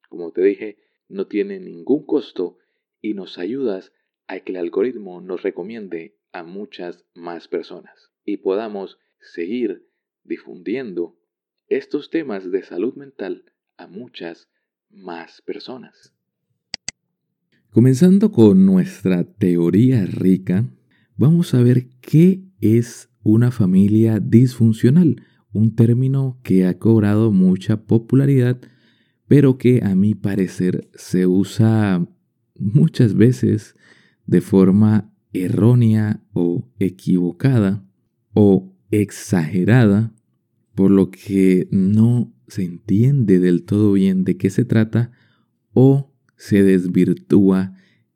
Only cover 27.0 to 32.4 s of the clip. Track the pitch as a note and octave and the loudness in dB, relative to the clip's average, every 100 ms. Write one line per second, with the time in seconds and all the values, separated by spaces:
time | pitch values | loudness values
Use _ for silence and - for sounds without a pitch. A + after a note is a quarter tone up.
27 | G#2 G#2 A2+ G2 F#2 F#2 - G#2+ - A2+ | 2 2 2 2 2 0 -2 -4 -2 -2
28 | A2+ C3 C#3 C3+ B2 B2 - _ _ _ | 0 0 2 0 0 -4 -12 _ _ _
29 | _ _ - C#3 C#3 B2+ B2 B2 G#2 F#2+ | _ _ 2 4 4 2 2 2 0 0
30 | G#2 G#2 G2+ G2 F#2 - F#2 E2+ - - | 0 -2 -4 -4 -4 -4 -4 -4 -10 -20
31 | - F2+ F#2 F#2 F#2+ - A2+ A2 G#2 F2+ | -6 -2 0 0 -2 0 2 2 0 -2
32 | F2 _ _ _ | -6 _ _ _